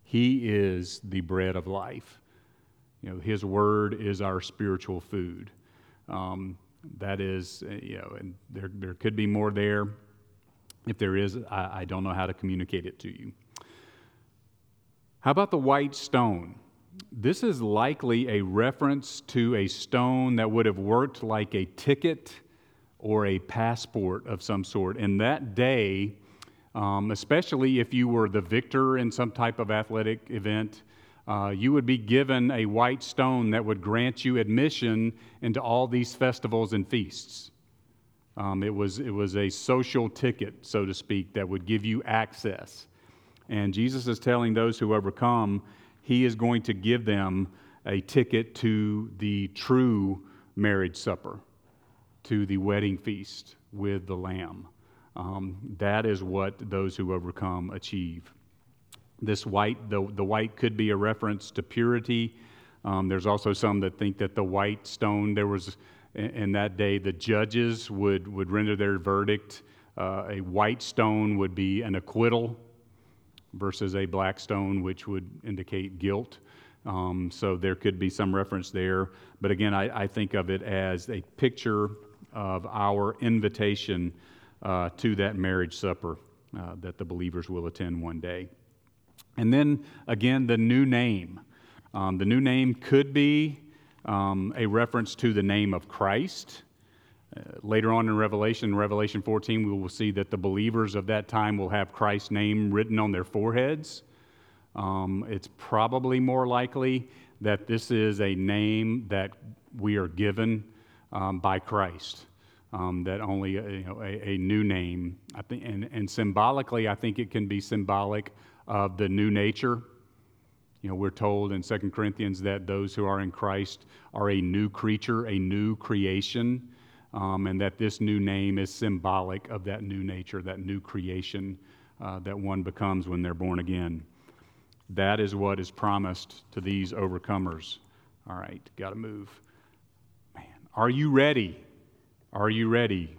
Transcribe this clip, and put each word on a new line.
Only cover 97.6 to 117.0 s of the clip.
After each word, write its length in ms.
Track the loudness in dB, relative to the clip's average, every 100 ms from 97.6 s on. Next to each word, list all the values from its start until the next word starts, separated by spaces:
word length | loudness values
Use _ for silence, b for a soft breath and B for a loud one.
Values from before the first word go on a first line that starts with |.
later 300 | 0 2 4
on 160 | 4 4
in 80 | 2
Revelation, 540 | 2 2 0 0 0
in 60 | 2
Revelation 460 | 2 2 0 -2
fourteen, 440 | 0 -2 0 0 0
we 120 | -2
will 120 | -4
see 200 | -2 0
that 200 | 0 -2
the 60 | -2
believers 580 | 0 0 0 0 0 -2
of 100 | -2
that 200 | -2 0
time 300 | 0 0 0
will 100 | 0
have 240 | 0 -2
Christ's 400 | 0 0 0 -2
name 400 | 0 2 2 2
written 260 | 2 2 2
on 140 | 2
their 140 | 0 -2
foreheads. 800 | -2 0 2 0 -2 -8 -16 b b b b b b b -6
Um, 500 | -4 -2 -2 -4 -4
it's 200 | -8 -10 -18
probably 600 | 0 2 2 2 2 2
more 280 | 4 2 2
likely 640 | 0 0 -2 0 0 -4 B B -4
that 260 | 0 0 0
this 240 | -2 0
is 300 | 2 2 2
a 140 | 0 0
name 720 | 0 2 2 2 0 -2 -2
that 220 | -2 -2 -8 -20 -20 _ -4
we 200 | 0 0
are 100 | 0
given, 560 | 0 0 2 0 0 -4 B B B _
um, 280 | -4 -4 0
by 200 | 0 0
Christ, 680 | 0 0 0 -4 -14 -16 -20 b b b _
um, 320 | -6 -4 -2
that 160 | -2 -4
only, 400 | -2 -2 -2 -4
uh, 40 |
you 200 | -6 -8
know, 180 | -10 -10
a, 280 | -8 -6 -2
a 80 | 0
new 260 | 2 2
name. 540 | 2 0 -2 -4 -6 -8 -14
I 80 | -14
think, 220 | -10 -10 -8
and, 240 | -8 -6
and 180 | -6 -4
symbolically, 800 | -2 0 4 4 2 0 0 0
I 80 |
think 240 | 0